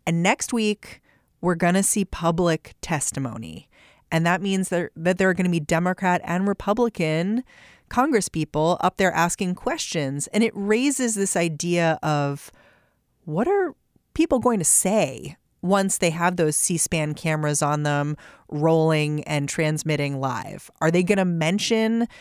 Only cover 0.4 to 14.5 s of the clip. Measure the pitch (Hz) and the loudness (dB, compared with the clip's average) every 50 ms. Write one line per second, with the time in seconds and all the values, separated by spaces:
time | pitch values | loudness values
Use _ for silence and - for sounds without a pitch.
0.4 | - - 254 233 214 208 208 - - - - - _ _ _ _ _ _ _ - | -2 -4 -2 0 0 0 -2 -4 -8 -20 -20 -20 _ _ _ _ _ _ _ -4
1.4 | - 180 175 165 185 175 180 196 196 - - 214 190 - - - 165 165 170 170 | -2 -2 0 2 2 2 2 2 2 2 0 0 -2 -2 -4 -2 0 0 2 2
2.4 | 180 170 160 156 - - - - - - 165 143 - - - 143 135 120 110 110 | 2 2 0 0 -4 -12 -20 -14 -8 -6 -4 -4 -4 -6 -6 -6 -6 -6 -8 -10
3.4 | 110 82 80 - - _ _ _ - - _ _ _ - 165 160 165 170 180 180 | -14 -14 -16 -18 -20 _ _ _ -20 -20 _ _ _ -2 0 0 2 2 0 0
4.4 | 190 196 190 190 185 - 185 175 170 - - 160 165 180 185 - 190 190 180 175 | 0 0 0 0 0 0 -2 -2 -4 -4 -6 -2 0 0 2 2 2 2 2 2
5.4 | 180 180 175 170 147 - 170 165 175 180 185 - 196 180 180 - - - 170 180 | 2 0 0 0 0 0 0 0 0 0 -2 0 0 0 0 0 -2 -2 -2 -2
6.4 | 196 202 196 - - 202 214 240 240 233 - - 165 156 156 160 170 196 220 240 | 0 -2 -2 -2 -2 -2 0 0 0 -2 -2 -2 -2 0 0 0 0 -2 -2 -4
7.4 | 254 _ - - - - - _ _ - - 240 262 320 269 208 185 - - 160 | -6 _ -16 -20 -20 -20 -20 _ _ -6 -2 0 0 2 2 0 0 -2 -4 -4
8.4 | 156 - - 151 156 165 180 - - 185 - - 196 180 165 - 165 170 - - | -4 -2 0 0 2 2 2 2 0 -2 0 2 0 2 2 2 0 0 0 -2
9.4 | 208 180 180 - - 247 220 220 - - - 160 143 135 139 143 139 - - 208 | -4 -4 -4 -4 -4 -4 -4 -4 -6 -4 -4 -4 -4 -2 -4 -6 -6 -2 0 0
10.4 | 233 - - - 196 202 214 240 262 285 262 - 254 233 214 202 196 190 - 180 | 0 0 -2 -2 0 0 2 2 2 0 0 0 -2 -2 0 -2 -2 0 0 0
11.4 | 175 170 156 147 - 175 175 170 170 160 160 - - 156 151 147 143 143 139 143 | 0 0 -2 -4 -2 0 2 2 2 2 0 0 0 -2 0 0 0 -2 -4 -6
12.4 | - - - _ _ _ _ _ _ _ _ _ _ _ _ _ - 160 151 170 | -12 -20 -20 _ _ _ _ _ _ _ _ _ _ _ _ _ -10 -6 -2 -2
13.4 | 247 349 403 403 370 302 - _ _ _ _ _ _ _ - - 320 - 285 247 | 0 2 2 0 0 -2 -6 _ _ _ _ _ _ _ 0 0 2 2 2 2
14.4 | - 247 | 2 2